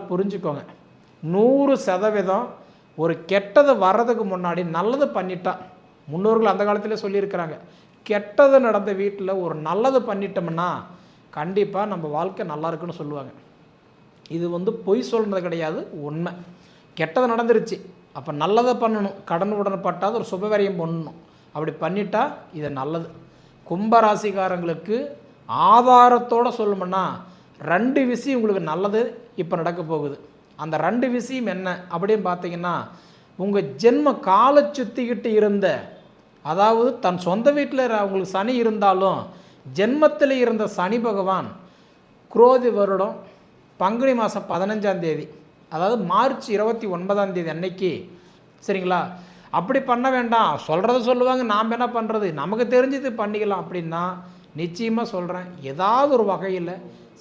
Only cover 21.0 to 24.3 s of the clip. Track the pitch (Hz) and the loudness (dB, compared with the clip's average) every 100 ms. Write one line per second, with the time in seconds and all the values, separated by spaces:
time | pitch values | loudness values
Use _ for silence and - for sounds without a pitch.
21 | 151 - - _ _ 151 160 147 165 196 | -8 -14 -20 _ _ -8 -6 -4 -4 -2
22 | 202 208 294 - - 156 147 139 139 165 | -2 -2 -2 -4 -14 -10 -8 -6 -6 -6
23 | 165 - - - - - - 170 214 233 | -8 -14 -20 -20 -20 -20 -8 -4 2 4
24 | 214 208 208 | 6 2 -2